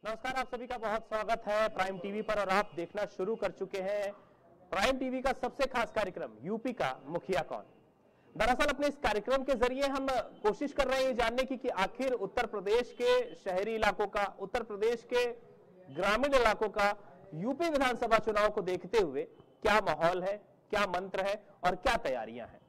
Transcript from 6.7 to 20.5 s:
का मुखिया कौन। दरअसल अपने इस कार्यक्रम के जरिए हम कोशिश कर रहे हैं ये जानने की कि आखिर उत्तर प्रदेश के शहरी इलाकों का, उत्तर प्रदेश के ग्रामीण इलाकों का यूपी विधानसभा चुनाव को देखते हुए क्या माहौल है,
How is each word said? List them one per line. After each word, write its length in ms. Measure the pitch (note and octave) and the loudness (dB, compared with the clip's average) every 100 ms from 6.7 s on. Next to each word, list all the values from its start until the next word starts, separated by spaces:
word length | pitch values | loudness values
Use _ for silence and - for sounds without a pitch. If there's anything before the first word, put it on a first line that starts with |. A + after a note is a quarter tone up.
का 160 | A#3+ D3 C3 C3+ | -2 -2 -4 -6
मुखिया 340 | E3+ - F3+ | -6 -2 -2
कौन। 200 | D#3 A2+ G2+ - _ _ _ _ _ D#3 | -2 -8 -10 -20 _ _ _ _ _ 0
दरअसल 340 | A3 B3 D4+ | 2 4 2
अपने 180 | C#4 C#4+ | 2 -2
इस 100 | C#4+ | 0
कार्यक्रम 400 | A#3+ G#3 G#3 C4+ | 0 0 0 0
के 120 | C4 C4 | 2 2
जरिए 320 | B3 B3+ C#4 | 2 2 -2
हम 200 | C4+ C4+ B3+ - - | 0 -2 -2 -2 -2
कोशिश 320 | G#3 G3+ C#4+ | -2 0 -4
कर 140 | - C4 | 0 2
रहे 120 | C4 | 2
हैं 80 | C4 | 2
ये 60 | |
जानने 300 | A#3 A#3 A#3+ | 2 0 0
की 140 | C4 B3+ | -2 -2
कि 120 | B3 - | -4 0
आखिर 360 | F#3+ - C4 A#3+ | 0 0 -2 -2
उत्तर 260 | F#3+ - A#3 | -2 -2 -2
प्रदेश 440 | G#3+ F#3 A3+ B3 - | -2 2 2 2 -2
के 120 | - B3 B3 - | 2 4 2 -6
शहरी 400 | - F#3 G3+ A3+ | -4 -2 0 2
इलाकों 320 | A3 G3 G#3 | 2 2 -2
का, 180 | G#3 G3+ - | 0 -2 -4
उत्तर 240 | F#3+ B3 | -6 -4
प्रदेश 440 | A3+ G3+ A3 A#3 - | -4 -2 0 0 0
के 120 | B3 B3 A#3 - - - - - | 0 0 -4 -16 -20 -20 -20 -14
ग्रामीण 420 | C3+ G3 G#3+ C#4 C#4 | -2 2 2 4 4
इलाकों 340 | A3+ G#3 G#3+ | 4 4 0
का 200 | G3+ G3+ G#3 - - - D#3 | 2 2 0 -10 -20 -14 -6
यूपी 340 | G#3 C#4 E4+ | -4 0 0
विधानसभा 500 | D4 C4+ A#3+ A#3+ A3 | 2 2 0 2 2
चुनाव 300 | A3 G#3 G#3+ | 4 2 2
को 120 | G#3 | 2
देखते 360 | F3+ F3+ F#3 A#3 | -2 -4 0 2
हुए 240 | F3+ C3+ E3 - - - | 2 0 -6 -12 -20 -4
क्या 160 | G#3+ G#3 | 4 4
माहौल 420 | G3 D3+ E3 F#3 | 4 2 2 2
है, 120 | F#3 G#3 - | -2 -6 -10